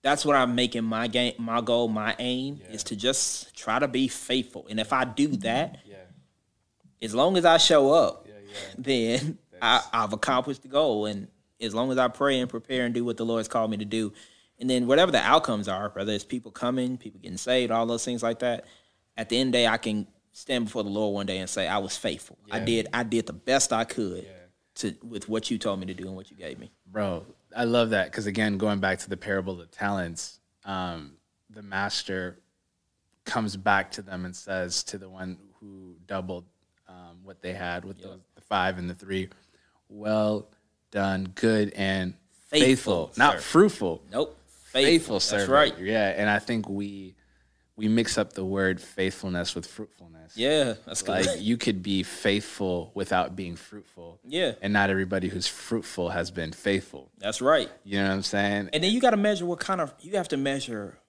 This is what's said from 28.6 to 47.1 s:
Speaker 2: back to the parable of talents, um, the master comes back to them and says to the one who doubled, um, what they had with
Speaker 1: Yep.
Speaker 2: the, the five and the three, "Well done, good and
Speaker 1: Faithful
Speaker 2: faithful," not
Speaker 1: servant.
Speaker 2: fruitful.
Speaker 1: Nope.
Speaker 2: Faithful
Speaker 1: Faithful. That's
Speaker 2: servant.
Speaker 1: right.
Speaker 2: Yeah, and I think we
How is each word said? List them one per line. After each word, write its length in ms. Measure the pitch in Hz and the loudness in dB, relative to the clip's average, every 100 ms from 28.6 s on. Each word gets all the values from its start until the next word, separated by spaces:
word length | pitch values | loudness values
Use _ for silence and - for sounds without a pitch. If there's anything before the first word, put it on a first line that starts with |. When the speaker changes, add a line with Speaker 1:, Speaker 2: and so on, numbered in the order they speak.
| 107 104 | 0 2
Speaker 2:
back 200 | 95 92 | 0 -2
to 100 | - | -4
the 80 | 98 | -10
parable 420 | 107 98 92 92 | -4 -4 -4 -8
of 120 | 85 | -14
talents, 680 | - 104 101 87 82 - - _ _ 98 | -6 -4 -2 -4 -8 -12 -16 _ _ -10
um, 520 | 95 90 82 73 69 _ _ _ | -6 -6 -8 -12 -20 _ _ _
the 140 | 110 | -20
master 760 | 101 95 101 - - 95 90 - _ _ _ _ _ _ _ _ - | -8 -4 -4 -4 -4 -6 -6 -12 _ _ _ _ _ _ _ _ -6
comes 320 | 123 110 98 | -4 -2 -2
back 340 | 98 98 95 | 2 2 0
to 80 | - | -10
them 220 | 98 92 90 | -12 -10 -8
and 100 | 92 | -10
says 480 | - 95 90 85 - | -8 -6 -4 -4 -6
to 120 | 101 | -12
the 100 | 95 | -14
one 280 | 92 92 90 98 92 | -12 -12 -12 -16 _
who 360 | 104 98 92 82 90 | -20 -20 -20 -20 -8
doubled, 400 | 98 92 90 90 _ _ _ _ | -8 -6 -10 -12 _ _ _ _
um, 360 | 90 87 87 | -20 -20 -20
what 180 | 95 90 | -20 -12
they 120 | 90 | -10
had 300 | 90 90 87 95 | -8 -6 -6 -8
with 120 | 98 | -16
Speaker 1:
Yep. 100 | - | -18
Speaker 2:
the, 100 | 92 _ _ | -20 _ _
the 60 | |
five 360 | _ 101 92 92 | _ 2 2 0
and 120 | 90 | -6
the 60 | 87 | -8
three, 340 | 98 95 90 - _ _ _ _ _ | -4 -4 -4 -10 _ _ _ _ _
"Well 600 | 104 107 107 107 107 - _ _ _ _ | -8 -2 2 2 0 -6 _ _ _ _
done, 400 | 104 98 95 95 95 | -2 0 0 -4 2
good 360 | 113 110 104 - | 4 4 2 0
and 380 | 95 95 92 - _ _ _ | 0 0 -2 -6 _ _ _
Speaker 1:
Faithful 600 | 151 135 131 - 90 80 | 4 6 4 4 0 0
Speaker 2:
faithful," 40 | - | 4
not 140 | 143 | 4
Speaker 1:
servant. 100 | 92 | 4
Speaker 2:
fruitful. 600 | - 160 202 - 95 80 - | 4 8 8 6 -4 -4 -6
Speaker 1:
Nope. 260 | 107 151 - _ | -4 -4 -8 _
Speaker 2:
Faithful 440 | - - 127 139 | -20 -4 4 6
Speaker 1:
Faithful. 240 | 165 165 101 | 6 4 -2
That's 100 | - | 0
Speaker 2:
servant. 240 | 104 98 | 0 4
Speaker 1:
right. 300 | 135 143 - | 6 6 2
Speaker 2:
Yeah, 300 | 92 110 101 92 | -2 2 2 2
and 140 | 104 | 2
I 100 | 104 | 2
think 300 | - 117 95 | 0 -4 -2
we 460 | 98 101 98 92 | -6 -6 -10 -16